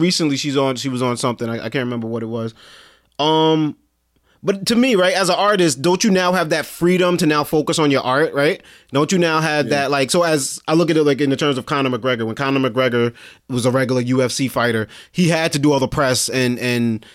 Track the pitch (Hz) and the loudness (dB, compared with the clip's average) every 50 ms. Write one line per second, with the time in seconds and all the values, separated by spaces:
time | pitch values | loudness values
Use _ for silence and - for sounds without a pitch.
0 | 165 180 180 - 170 147 139 131 - 147 131 139 135 135 131 120 117 135 127 123 | 0 0 0 0 0 0 -2 -2 -4 -2 0 0 0 0 -2 -4 -4 -6 -4 -2
1 | 131 123 120 113 - 127 117 - 120 117 117 113 - 113 - 139 123 123 123 117 | -2 -2 -2 -2 -2 -4 -4 -4 -6 -6 -6 -6 -8 -6 -4 -4 -4 -4 -4 -6
2 | 113 113 117 113 113 113 117 117 113 113 113 - - - - - - - _ _ | -6 -6 -6 -6 -6 -6 -6 -6 -6 -8 -10 -12 -20 -20 -20 -20 -20 -20 _ _
3 | _ _ _ - 143 156 160 160 160 160 160 156 156 147 - - _ _ _ _ | _ _ _ -2 0 2 2 4 4 4 2 2 0 -2 -4 -8 _ _ _ _
4 | _ _ _ _ _ _ _ _ - 175 196 196 196 - 233 233 247 269 233 185 | _ _ _ _ _ _ _ _ -4 -4 -4 -4 -2 -2 2 2 2 2 2 2
5 | 180 185 185 180 196 165 - 156 196 202 208 190 175 165 127 139 135 175 180 180 | 2 2 2 0 0 0 0 2 2 2 2 2 2 0 0 0 0 0 0 2
6 | - 220 190 185 185 180 185 185 170 156 135 156 139 - - - 170 175 180 180 | 2 2 2 2 2 2 0 0 0 0 -2 -4 -4 -8 -6 0 2 2 2 4
7 | 180 180 180 165 170 151 151 151 143 - - 156 135 160 160 165 156 147 139 131 | 2 2 2 2 2 0 2 0 0 0 0 0 0 0 0 0 2 2 2 2
8 | - 123 127 143 160 139 - 139 143 156 190 - - - - - _ _ - 135 | 0 0 0 0 0 0 0 0 0 0 0 -2 -8 -20 -20 -20 _ _ 0 0
9 | 156 147 196 175 175 165 156 160 160 160 151 151 143 127 147 143 139 135 143 139 | 0 2 2 2 2 2 2 0 0 0 0 -2 0 0 0 -2 0 0 0 0
10 | 135 123 - 175 175 165 156 147 135 - - - - - 160 165 175 160 165 156 | 0 0 2 0 2 2 0 0 -2 -6 -10 -10 -4 0 2 2 2 2 2 2
11 | 151 147 139 120 147 135 135 131 160 147 139 127 113 - 151 139 135 127 123 117 | 4 2 2 2 0 0 0 0 0 -2 -2 -2 -4 -4 -2 -2 0 -2 -2 -2
12 | 104 131 127 117 113 113 110 - 139 135 139 135 131 131 110 127 131 127 120 120 | -2 -2 -2 -2 -2 -6 -4 -4 -2 0 0 0 0 0 0 0 0 2 2 2
13 | 120 120 117 - - - - _ _ - 131 123 110 127 120 135 131 120 131 127 | 0 0 -2 -8 -18 -20 -20 _ _ -6 -4 -2 0 0 0 0 0 0 0 -2
14 | 120 123 127 127 127 120 - - 135 120 - 131 117 120 113 110 107 - - - | 0 0 0 0 0 0 -2 -4 -4 -2 -2 0 0 0 0 -2 -4 -6 -10 -20
15 | - _ _ - 180 156 170 160 160 160 - 147 139 147 143 135 131 120 - 151 | -20 _ _ 0 2 2 2 2 0 -2 -2 0 2 2 2 2 0 0 0 0
16 | 143 131 127 120 - - 110 131 127 123 123 104 123 123 123 120 120 117 113 107 | 0 0 0 0 -2 -2 -2 0 0 0 -2 -2 -2 -2 -2 0 0 -2 -2 -4
17 | - - - | -8 -16 -20